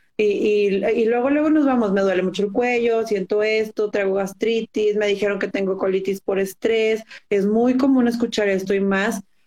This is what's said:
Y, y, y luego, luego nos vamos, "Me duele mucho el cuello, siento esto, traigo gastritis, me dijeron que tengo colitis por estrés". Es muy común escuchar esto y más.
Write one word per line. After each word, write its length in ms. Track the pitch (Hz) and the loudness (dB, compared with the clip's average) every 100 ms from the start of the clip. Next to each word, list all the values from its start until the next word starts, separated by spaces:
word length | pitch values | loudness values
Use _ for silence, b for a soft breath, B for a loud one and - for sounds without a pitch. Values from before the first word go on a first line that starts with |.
| _ - | _ -2
Y, 80 | |
y, 580 | 214 196 214 208 202 196 | 0 0 0 2 2 0
y 220 | 208 226 | 0 0
luego, 240 | 220 240 254 | 2 2 2
luego 220 | 294 302 | 2 2
nos 160 | 311 277 | 2 2
vamos, 260 | 247 214 | 2 2
"Me 80 | 196 | 2
duele 220 | 196 180 | 2 0
mucho 200 | 185 185 | -2 -2
el 100 | 202 | -4
cuello, 540 | 226 247 240 233 226 220 | 0 0 0 0 0 0
siento 360 | 202 185 208 | -2 -2 -2
esto, 480 | 214 220 214 - 208 | 0 0 -2 -4 -4
traigo 240 | 208 196 | -2 0
gastritis, 840 | 190 190 190 220 226 220 - 214 208 | -2 -4 -2 -2 -2 -2 -2 0 0
me 120 | 208 | 0
dijeron 300 | 202 208 196 | 0 -2 -2
que 100 | 202 | -4
tengo 280 | 202 190 190 | -4 -4 -2
colitis 460 | 190 190 190 196 | -2 -2 -2 -6
por 160 | - 190 | -2 -2
estrés". 640 | 196 - 220 226 220 220 - B B | -2 -2 0 2 0 -2 -6 B B
Es 160 | 202 | 0
muy 320 | 196 220 240 262 | 2 2 2 2
común 320 | 277 262 240 | 2 4 2
escuchar 400 | 233 233 - 208 | 0 -2 0 0
esto 240 | 190 190 | 0 0
y 80 | 196 | -2
más. 400 | 196 196 208 196 - _ | 0 0 0 -4 -10 _